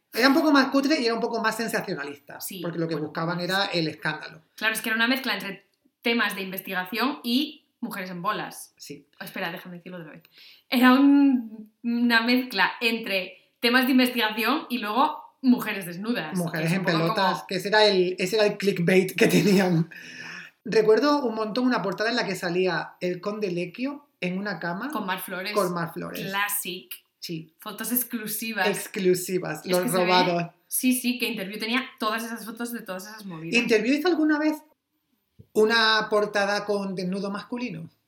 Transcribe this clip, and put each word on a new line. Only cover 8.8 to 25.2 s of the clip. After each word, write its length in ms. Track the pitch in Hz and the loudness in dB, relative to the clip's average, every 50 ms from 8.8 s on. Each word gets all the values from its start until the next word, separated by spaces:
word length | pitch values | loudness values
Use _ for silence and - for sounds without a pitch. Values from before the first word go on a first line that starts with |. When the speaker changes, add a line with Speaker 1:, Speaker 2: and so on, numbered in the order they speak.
| - - 143 - - _ _ - | -16 -16 -16 -16 -18 _ _ -16
Speaker 2:
Oh, 40 | 196 | -16
espera, 260 | 175 - 208 185 170 | -12 -10 -8 -8 -8
déjame 260 | 180 170 - 180 175 175 | -8 -10 -14 -14 -16 -16
decirlo 200 | - 185 180 175 | -16 -16 -16 -16
otra 140 | 160 160 - | -16 -16 -18
vez. 80 | 170 _ _ _ - - - - _ _ - | -20 _ _ _ -20 -20 -20 -20 _ _ -2
Era 240 | - 247 254 254 254 | 2 4 6 6 8
un, 800 | 269 285 277 285 285 285 277 254 240 226 220 214 214 214 - _ _ - | 8 8 8 8 8 6 6 4 2 0 -4 -12 -16 -18 -20 _ _ -6
una 380 | 233 233 240 240 240 233 233 | -4 -2 0 2 4 4 4
mezcla 500 | 233 240 247 254 254 - - 190 180 - - - | 4 4 2 2 2 0 0 2 2 2 0 0
entre 600 | 240 226 233 220 220 190 196 190 180 - - _ _ _ _ _ | -2 -2 -2 -2 -4 -2 -2 -2 -4 -6 -12 _ _ _ _ _
temas 260 | - 233 247 262 254 | 0 2 4 4 4
de 60 | 247 269 | 6 6
investigación 720 | 254 254 233 - 233 220 214 214 226 220 226 277 320 - - | 4 4 4 2 0 0 0 0 0 0 0 0 -2 -2 -4
y 80 | 247 208 | -6 -6
luego 380 | 208 208 214 247 294 302 - - - - _ _ | -4 -2 0 2 2 2 0 -4 -14 -18 _ _
mujeres 440 | - 254 233 190 - 214 208 196 185 175 | 4 4 4 4 2 -4 -6 -6 -8 -10
desnudas, 440 | 170 180 202 226 240 185 156 156 | -10 -8 -4 -4 -4 -4 -4 -4
que 60 | 185 180 | -4 -4
Speaker 1:
Mujeres 300 | 170 165 - 160 160 165 | -2 -2 -2 -2 0 0
Speaker 2:
es 40 | 170 | 0
un 40 | 190 | 0
Speaker 1:
en 60 | 170 | 2
Speaker 2:
poco 120 | 185 165 160 | 2 2 2
Speaker 1:
pelotas, 340 | 165 165 165 202 190 190 185 | 2 2 2 2 2 2 0
Speaker 2:
como 120 | - - - | 0 -4 -6
Speaker 1:
que 80 | 196 | -6
ese 120 | 170 175 202 | -6 -2 2
era 160 | 208 214 214 | 4 6 6
el, 300 | 208 196 185 180 175 180 - | 6 6 6 4 2 0 -2
ese 160 | 196 180 226 | -2 0 2
era 100 | 220 208 | 4 4
el 120 | 208 208 - | 2 2 2
clickbait 580 | 190 196 180 175 170 175 185 185 190 - - | 0 0 2 2 4 4 6 6 6 4 4
que 120 | - - 160 | 4 4 6
tenían. 640 | 175 175 165 - 185 202 190 185 175 160 165 - - - - - - - - - - - - - _ _ - | 6 6 6 6 6 6 4 4 4 2 2 0 -4 -18 -18 -18 -16 -16 -16 -14 -14 -16 -16 -18 _ _ -6
Recuerdo 580 | 220 185 220 214 214 220 233 277 294 294 285 269 | 0 2 4 6 6 6 6 6 4 2 2 2
un 80 | 233 214 | -2 -2
montón 300 | 220 220 214 185 254 254 | -2 -4 -2 -2 0 2
una 160 | 254 247 202 | 2 2 2
portada 280 | 170 196 180 - 214 226 | 0 -2 -2 -2 -2 0
en 40 | 240 | 0
la 100 | 233 202 | 0 -2
que 100 | 190 185 | -2 -4
salía 580 | - 196 175 170 180 185 185 165 151 151 - - - | -4 -4 -2 0 2 2 2 0 -2 -4 -6 -10 -6
el 180 | 180 180 175 165 | -4 -4 -4 -4
conde 280 | - 208 208 220 208 185 | -6 -6 -6 -4 -4 -4
Lequio 560 | 175 170 175 170 - - 254 277 277 285 - _ _ - | -4 -4 -6 -6 -6 -6 -6 -6 -6 -8 -14 _ _ -8
en 180 | 175 180 180 190 | -6 -4 -4 -4
una 220 | 202 208 185 165 | -6 -6 -6 -6
cama 300 | 180 170 175 196 233 285 | -6 -6 -6 -6 -6 -6
Speaker 2:
Con 140 | - 208 202 | -6 -6 -4
Mar 140 | 185 185 180 | -4 -6 -6